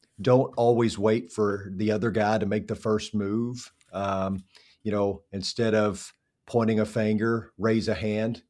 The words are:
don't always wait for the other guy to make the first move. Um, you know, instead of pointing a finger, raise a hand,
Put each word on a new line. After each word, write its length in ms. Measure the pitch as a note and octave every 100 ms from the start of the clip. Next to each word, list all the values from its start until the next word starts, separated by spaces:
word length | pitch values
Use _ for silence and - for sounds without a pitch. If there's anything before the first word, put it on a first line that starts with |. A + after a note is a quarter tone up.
| _ -
don't 320 | G#2+ B2+ C3+ -
always 400 | A#2+ A#2+ A#2 G2
wait 360 | G#2+ A2+ B2
for 400 | - G#2 G2 G2
the 160 | F#2 G#2+
other 220 | G#2+ A2+
guy 260 | G#2 G#2 A2
to 80 | G#2
make 220 | G#2+ -
the 80 | G#2
first 360 | A2+ G#2+ -
move. 580 | G#2+ G2 A2 A#2+ B2 - _ _
Um, 520 | F#2 G2 G2 F#2+ F#2+ - - _ _
you 80 | G#2+
know, 300 | G2+ G2+ G2 _
instead 420 | G2 F#2+ - A2+
of 380 | G#2+ G#2 F#2+ - _ _ _ -
pointing 320 | A#2+ A2+ A2
a 60 | A2
finger, 680 | A3 G#2+ G#2+ A2+ A#2 G#2+ -
raise 300 | A2 A2+ G2+
a 60 |
hand, 480 | G2 A2 G#2+ A2+ A#2 _